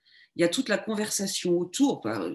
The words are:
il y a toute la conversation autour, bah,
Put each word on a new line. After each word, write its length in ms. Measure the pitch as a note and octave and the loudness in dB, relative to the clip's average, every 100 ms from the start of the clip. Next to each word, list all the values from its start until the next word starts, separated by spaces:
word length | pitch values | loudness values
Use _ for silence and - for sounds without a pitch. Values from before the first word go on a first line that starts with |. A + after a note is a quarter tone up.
| _ _ _ - | _ _ _ 0
il 60 | |
y 20 | |
a 60 | E3+ | 0
toute 180 | E3+ C4 | 2 0
la 100 | F#3+ | -2
conversation 800 | - G#3 G#3+ - G3 - F#3 F3 | -2 -4 -2 -2 -2 -2 2 2
autour, 440 | F3+ - C#4 E3+ | 0 2 2 2
bah, 280 | G#2+ A2 E2+ | -2 -4 -4